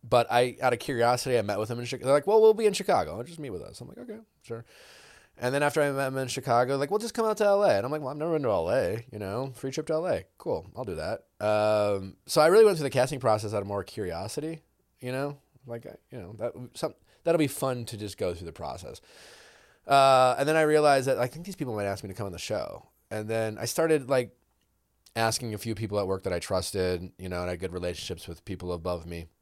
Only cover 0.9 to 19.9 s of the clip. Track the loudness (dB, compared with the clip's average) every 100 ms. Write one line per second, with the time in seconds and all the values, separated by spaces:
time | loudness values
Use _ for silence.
0.9 | 2 2 2 0 0 0 -4 -4 -6 -8
1.9 | -6 2 2 6 6 8 6 2 0 0
2.9 | 2 0 -6 -10 -12 -10 -10 -12 -16 -18
3.9 | -16 -16 -18 _ _ -12 -12 -12 -20 -20
4.9 | -20 -20 -20 _ -6 -2 0 0 2 0
5.9 | 0 -2 -4 -4 -6 2 2 4 0 0
6.9 | -2 -2 -2 0 2 2 4 4 4 2
7.9 | -4 -6 -4 -2 0 2 2 2 2 0
8.9 | -2 -8 -10 -6 -6 -6 -8 -6 -6 -4
9.9 | -2 0 -4 -4 _ -4 -4 -6 -10 -8
10.9 | -6 -6 -8 _ _ 0 2 4 4 2
11.9 | 0 -4 -14 -2 4 6 8 6 4 0
12.9 | 0 0 0 2 2 0 -4 -2 -6 -6
13.9 | -8 -6 -6 -8 -8 -8 -12 _ _ _
14.9 | _ -8 -6 -6 -10 _ _ -14 -14 -14
15.9 | -20 _ -16 -14 -8 -8 -8 -16 -8 -8
16.9 | -8 _ _ 0 2 2 0 -4 -4 -8
17.9 | -8 -10 -4 -4 -4 -10 -10 -10 -10 -12
18.9 | -16 _ -20 -20 -20 -20 _ _ _ 4